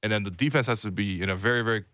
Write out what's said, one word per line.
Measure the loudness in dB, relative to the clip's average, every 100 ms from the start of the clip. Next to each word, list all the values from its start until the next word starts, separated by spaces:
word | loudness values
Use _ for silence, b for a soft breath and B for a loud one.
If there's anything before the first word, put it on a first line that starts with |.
and | -2
then | 0
the | -2
defense | -2 0 2 2
has | 0
to | -2
be | -2 -2 -2
in | -2
a | 0
very, | 2 2
very, | 2 0 -4